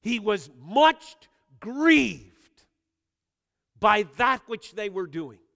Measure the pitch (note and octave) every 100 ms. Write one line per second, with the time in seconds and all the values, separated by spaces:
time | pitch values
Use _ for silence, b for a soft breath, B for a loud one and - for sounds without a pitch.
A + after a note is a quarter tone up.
0 | G#3+ A#3+ G#3 G#3 C3+ B2+ C#3 A3+ D#4 D#4+
1 | - - _ _ _ C3 G#3 C4 D#4+ D#4
2 | A2+ F2 - _ _ _ _ _ _ _
3 | _ _ _ _ _ _ _ _ G#3+ G#3
4 | G#3 - B3 B3+ _ A3+ - G3 G#3 F#3+
5 | F3+ D3+ D3+ G2+ _